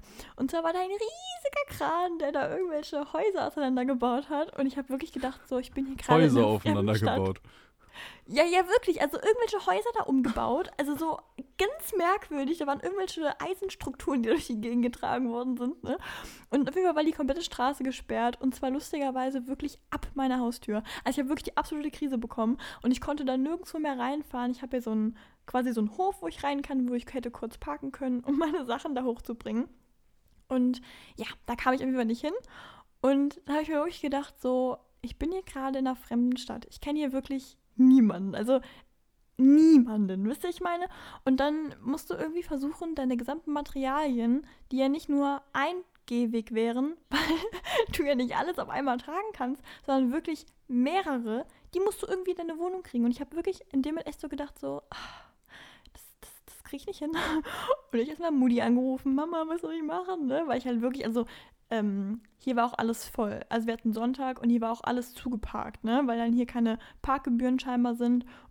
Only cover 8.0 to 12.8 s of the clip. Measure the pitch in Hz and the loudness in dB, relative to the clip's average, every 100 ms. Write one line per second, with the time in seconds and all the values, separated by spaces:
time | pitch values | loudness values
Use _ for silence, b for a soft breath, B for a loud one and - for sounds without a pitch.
8 | B B - 240 339 359 359 480 - 320 | B B 0 2 6 4 4 2 2 2
9 | 285 - 440 480 440 403 381 381 466 - | 0 2 2 2 2 0 2 0 0 -4
10 | - 269 240 226 160 269 370 - 285 285 | 2 2 2 0 0 0 -2 -4 -2 -2
11 | 320 - - - - - 403 640 - 392 | -2 -4 -10 -18 -14 -2 -2 -2 -4 0
12 | 339 415 - 294 277 339 285 277 | 2 2 -2 -4 -2 -2 -2 -2